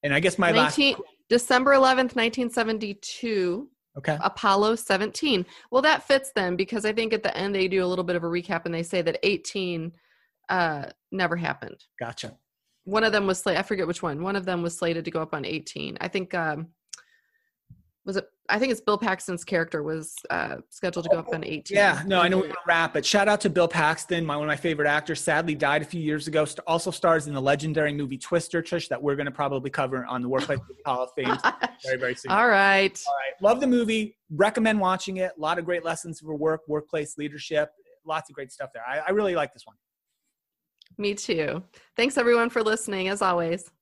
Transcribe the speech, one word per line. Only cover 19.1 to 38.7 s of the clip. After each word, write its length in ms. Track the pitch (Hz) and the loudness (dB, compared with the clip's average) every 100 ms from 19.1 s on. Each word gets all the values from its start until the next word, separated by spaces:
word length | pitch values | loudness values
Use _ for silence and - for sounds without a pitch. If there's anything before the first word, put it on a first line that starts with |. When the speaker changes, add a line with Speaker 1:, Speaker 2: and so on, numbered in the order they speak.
| 185 - 175 | -2 -4 -8
Speaker 2:
character 400 | - 185 165 160 | -2 0 0 -2
was, 320 | 151 160 156 - - | -4 -6 -8 -16 -6
uh, 240 | 87 76 65 - | -4 -4 -6 -14
scheduled 340 | - 185 175 165 | -6 -4 -4 2
to 40 | |
go 80 | 170 | 2
up 120 | 160 | 2
on 120 | 160 | -6
eighteen. 340 | - 156 - 196 | -4 -8 -2 4
Speaker 1:
Yeah, 240 | 202 143 170 | 4 4 2
no, 120 | 190 | 4
I 80 | 175 | 4
know 100 | 190 | 4
we 60 | 160 | 0
Speaker 2:
Mm-hmm. 40 | |
Speaker 1:
wanna 100 | - - | -6 2
wrap, 260 | 170 165 | 2 4
but 120 | 156 - | 0 2
shout 220 | 208 202 | 4 4
out 120 | 208 | 4
to 80 | 202 | 2
Bill 160 | 170 170 | 2 2
Paxton, 580 | 170 156 160 - 175 160 | 4 2 2 -2 -2 -2
my, 100 | 147 | -2
one 100 | 151 | -2
of 20 | |
my 80 | 143 | -2
favorite 320 | 175 151 147 | -2 0 2
actors, 340 | 147 151 151 | 2 0 -4
sadly 320 | - 151 170 | 0 2 2
died 300 | 151 143 147 | 0 2 2
a 20 | 147 | 0
few 160 | 175 | -4
years 260 | 151 151 147 | -2 -2 0
ago. 160 | 156 | 0
St-, 160 | 147 - - | 0 -4 -2
also 240 | 165 175 | 0 0
stars 380 | 170 175 165 147 | 0 4 2 2
in 80 | 143 | -2
the 60 | |
legendary 520 | 135 143 156 156 151 | 2 2 2 0 0
movie 240 | 147 143 131 | -2 -6 -6
Twister, 460 | - 175 - 170 | -2 -2 0 -4
Trish, 240 | 165 175 - | -2 -4 -4
that 100 | 123 | -2
we're 140 | 143 139 | -2 -2
gonna 140 | 143 | -4
probably 400 | 139 139 139 135 | -2 -2 -2 -4
cover 340 | 131 131 131 123 | -2 -2 -2 -4
on 160 | 123 | -4
the 40 | 123 | -2
Workplace 280 | 131 143 139 - | -2 0 -4 -4
Speaker 2:
<laughs> 140 | - - | -12 -4
Speaker 1:
Hall 160 | 127 | -4
of 80 | 127 - | -4 -4
Fame 220 | 127 135 233 - - - 131 | -2 0 0 0 -6 -6 -4
very, 140 | 131 | -2
very 160 | 127 123 | -2 -4
soon. 160 | - | -2
Speaker 2:
All 160 | 196 240 | 2 4
right. 500 | 202 196 196 196 - - | 6 6 6 2 0 -4
Speaker 1:
All 60 | |
right. 200 | 139 135 - | -4 -4 0
Love 220 | 196 240 | 2 4
the 60 | 269 | 4
movie. 500 | 247 226 220 214 _ _ | 4 4 0 -2 _ _
Recommend 480 | 151 202 220 220 214 | 2 2 4 2 2
watching 380 | 185 185 - 190 | 2 0 -4 -4
it. 160 | 185 170 | -4 -4
A 20 | |
lot 200 | 151 175 | -2 -2
of 60 | 170 | -2
great 200 | 175 165 | -2 -2
lessons 340 | 165 175 156 | -6 -6 -12
for 140 | 156 151 | -10 -2
work, 260 | 160 156 156 | 0 0 -2
workplace 480 | 151 151 160 147 - | -6 -4 -6 -6 -8
leadership. 500 | 147 147 - 156 151 _ _ _ | -8 -8 -4 -2 -2 _ _ _
Lots 280 | 156 156 151 | -8 -8 -8
of 40 | 143 | -14
great 160 | 135 | -16
stuff 200 | - 135 | -12 -12